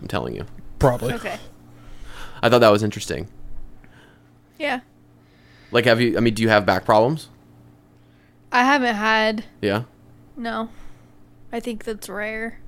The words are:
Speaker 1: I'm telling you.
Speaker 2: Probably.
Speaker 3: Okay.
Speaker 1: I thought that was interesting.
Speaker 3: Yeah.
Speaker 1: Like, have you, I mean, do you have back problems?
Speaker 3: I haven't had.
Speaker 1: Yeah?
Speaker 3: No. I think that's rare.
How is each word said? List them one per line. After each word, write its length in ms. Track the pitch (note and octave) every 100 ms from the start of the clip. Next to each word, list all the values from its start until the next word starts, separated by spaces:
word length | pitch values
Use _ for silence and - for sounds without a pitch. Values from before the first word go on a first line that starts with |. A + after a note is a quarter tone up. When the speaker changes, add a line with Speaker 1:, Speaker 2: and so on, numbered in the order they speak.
Speaker 1:
I'm 60 | -
telling 260 | F#2+ B1 G#1+
you. 80 | - - - -
Speaker 2:
Probably. 340 | C#3 B2 A#2
Speaker 3:
Okay. 260 | - G3+ - - - - - - - - - - -
Speaker 1:
I 60 | A#2
thought 100 | A#2+
that 100 | A2+
was 140 | G#2
interesting. 440 | G#2+ G#2 - - E2+ - - - - - - - - _ _ _ _ -
Speaker 3:
Yeah. 220 | D#4 - - _ _ _ _ _ _ - -
Speaker 1:
Like, 140 | A#2+ A#2+
have 140 | A2+
you, 160 | A#2+ F2+
I 20 |
mean, 160 | A#2 G#2+
do 80 |
you 60 | A2
have 180 | G#2+ F#2+
back 180 | F#2+ -
problems? 440 | G#2+ A#2 D#3 - - _ - - _ _ _ _ _ _ _ _
Speaker 3:
I 120 | B3+
haven't 320 | B3 C#4+ B3 G#3+
had. 500 | A3 A3 A3 A3 - -
Speaker 1:
Yeah? 220 | G#3 G3+ B2 _ - - - -
Speaker 3:
No. 340 | A#3 A3+ A3+ - - - - - - _ -
I 80 | A#3
think 240 | A3+ G#3+
that's 240 | - G#3+ -
rare. 500 | G3+ G#3 A3 A3+ A3+